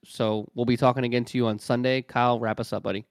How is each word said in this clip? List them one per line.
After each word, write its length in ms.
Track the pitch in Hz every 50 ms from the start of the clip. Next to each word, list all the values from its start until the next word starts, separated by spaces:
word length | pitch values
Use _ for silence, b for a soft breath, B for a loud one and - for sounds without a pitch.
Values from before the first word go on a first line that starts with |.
| _
So 420 | - - - 113 107 107 107 104 - -
we'll 120 | 120 120
be 100 | 120 120
talking 280 | - 143 127 123 131 123
again 200 | 120 120 123 117
to 140 | - - 127
you 80 | 120
on 120 | 110 104 104
Sunday. 440 | - - 123 123 123 127 131 131
Kyle, 360 | 120 - - 127 120 123 120 113
wrap 220 | 117 110 104 113
us 100 | 113 -
up, 120 | 113 -
buddy. 240 | - 101 95 101 113 _